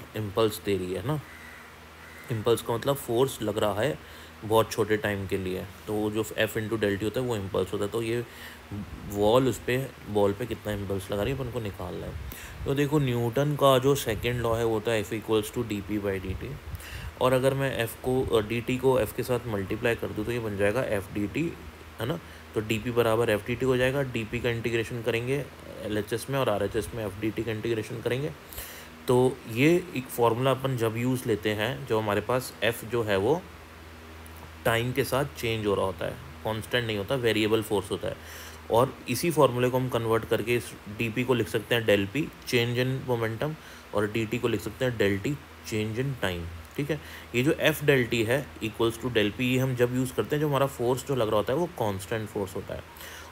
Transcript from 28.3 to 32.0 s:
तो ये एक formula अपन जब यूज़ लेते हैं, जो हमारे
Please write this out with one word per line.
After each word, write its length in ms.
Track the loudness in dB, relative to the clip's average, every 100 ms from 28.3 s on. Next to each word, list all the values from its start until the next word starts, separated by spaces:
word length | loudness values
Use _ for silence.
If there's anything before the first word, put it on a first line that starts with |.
| -8 -14 -12 -12 -14 -16 -8 2
तो 300 | 6 6 2 -4
ये 360 | 4 6 6 2 -6
एक 80 |
formula 480 | -4 2 4 4 2
अपन 260 | 2 2 2
जब 200 | 0 2
यूज़ 300 | 0 0 2
लेते 220 | 0 2
हैं, 380 | 0 0 -2 0
जो 120 |
हमारे 220 | 0